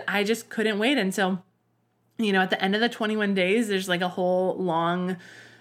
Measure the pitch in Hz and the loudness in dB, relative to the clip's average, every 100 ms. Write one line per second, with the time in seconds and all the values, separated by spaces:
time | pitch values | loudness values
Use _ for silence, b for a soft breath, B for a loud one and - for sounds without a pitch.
0 | - 196 202 226 - - 214 202 226 285 | -2 -2 0 -2 -4 -2 -2 0 2 2
1 | 190 190 185 185 - _ _ _ _ _ | 0 0 0 -2 -8 _ _ _ _ _
2 | _ - 214 196 185 - 190 208 233 - | _ -4 2 2 2 0 0 2 0 0
3 | 214 214 202 196 180 220 214 190 190 175 | -2 0 0 2 2 2 2 -2 -2 -2
4 | 180 185 180 180 185 - 185 165 170 180 | -2 0 0 2 0 0 0 0 0 0
5 | 180 180 B B B B | -2 -6 B B B B